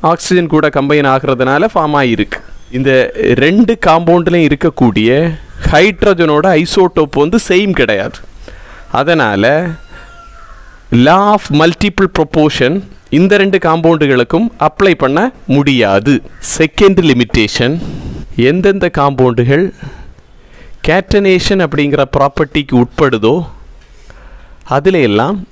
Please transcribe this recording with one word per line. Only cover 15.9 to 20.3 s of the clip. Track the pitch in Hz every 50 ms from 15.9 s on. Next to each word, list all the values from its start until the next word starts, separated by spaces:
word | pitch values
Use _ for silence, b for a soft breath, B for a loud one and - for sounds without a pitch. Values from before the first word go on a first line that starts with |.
| 98 98 104 139 139 - - - - - - - -
செகண்ட் | - 160 156 - - 208 196 190 175 170 156
லிமிட்டேஷன், | 131 123 123 107 - 123 107 104 - - 120 123 151 170 B B B B B B B B B - -
எந்தெந்த | - 156 170 156 180 180 196 196 196 180 175 -
காம்பவுண்டுகள் | - 139 143 139 127 127 127 120 117 120 120 139 156 190 190 - B B 143 B B B B B - _ _